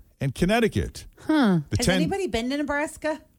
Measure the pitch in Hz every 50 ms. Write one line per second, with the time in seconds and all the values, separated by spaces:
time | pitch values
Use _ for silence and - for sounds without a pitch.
0 | - _ _ - 139 139 - - 180 180 214 240 233 202 - 98 71 - - -
1 | - - - - - - 311 302 262 208 180 165 143 - - - 240 247 277 285
2 | 302 285 370 392 381 285 214 226 233 247 277 285 302 277 285 285 302 320 - -
3 | - 302 311 311 - _ _